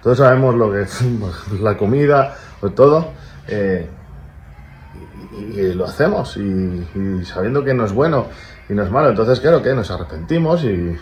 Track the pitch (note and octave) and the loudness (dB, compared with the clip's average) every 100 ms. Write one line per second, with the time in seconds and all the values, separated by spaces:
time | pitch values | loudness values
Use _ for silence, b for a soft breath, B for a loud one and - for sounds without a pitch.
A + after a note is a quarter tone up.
0 | A2+ B2 C#3 C3 C3 A#2+ A2 G2+ F#2+ - | 2 6 6 6 4 2 2 0 -4 -2
1 | B2 A#2+ G2 F2 - G2 G#2+ G2+ G2+ C3+ | -2 -2 -6 -8 -8 -2 -2 0 0 2
2 | C#3+ C#3+ C3+ B B B G2+ G2 C#3 D#3 | 4 4 2 B B B -6 6 6 6
3 | E3 B B B - G#2+ G2 F2+ E2+ - | 0 B B B -8 -4 -2 -2 -6 -16
4 | - - - - - - - - - - | -20 -20 -20 -20 -20 -20 -20 -20 -20 -20
5 | - - - - G#2 G#2 F#2+ F2+ F2 - | -20 -20 -18 -14 -10 -2 -2 -2 -4 0
6 | D#3+ G#3 C3+ - G2+ F#2+ F#2 F2+ E2+ G2 | 0 0 -4 -6 -4 -2 -2 -4 -8 -6
7 | G2 F#2 F2 - G2+ C#3 C3+ B2+ G#2+ G2+ | -4 -4 -6 -4 -2 0 0 0 0 0
8 | D#3+ C#3+ G#2+ B B B - G2+ F#2+ B2+ | 0 0 -4 B B B -6 -4 0 2
9 | D3 G#2 A2+ B2 C#3 E3 - C3+ F#2 F2+ | 2 2 2 2 4 4 2 -2 -4 -8
10 | E2 D#2+ E2 E3 D#3+ E3+ C3+ F#2 F2 E2+ | -8 -10 -4 0 2 0 0 -2 -4 -6